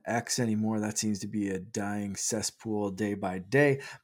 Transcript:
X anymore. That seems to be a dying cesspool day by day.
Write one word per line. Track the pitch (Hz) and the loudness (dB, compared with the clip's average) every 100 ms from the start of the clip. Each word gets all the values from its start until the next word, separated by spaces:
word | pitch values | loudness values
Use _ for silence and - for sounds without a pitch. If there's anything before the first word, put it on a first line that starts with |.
| - | -2
X | 117 117 - | -2 0 0
anymore. | 117 107 107 110 | 2 2 2 2
That | 107 104 | 0 0
seems | 110 101 | -2 -2
to | 107 | -2
be | 107 98 | -2 0
a | 92 | -2
dying | 101 107 101 104 101 95 | -4 -4 -2 -2 -4 -4
cesspool | - 110 - - 113 104 101 | -2 -2 -2 -6 -4 0 0
day | 95 104 98 | 0 -2 0
by | 98 95 | -2 -4
day. | 92 135 147 139 - - | 2 6 6 4 -4 -12